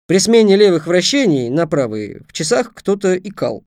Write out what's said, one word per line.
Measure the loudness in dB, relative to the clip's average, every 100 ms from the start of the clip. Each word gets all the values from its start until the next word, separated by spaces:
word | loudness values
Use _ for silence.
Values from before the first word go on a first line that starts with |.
| -2
При | 0
смене | 4 4 6 4
левых | 4 2 0
вращений | -2 0 0 0 0 -2
на | -2 -2
правые | -2 -4 -6 -10 -14 -14
в |
часах | -10 -2 -2 -4
кто-то | -8 -4 -2 -2 -2
икал. | -6 -8 -8 -8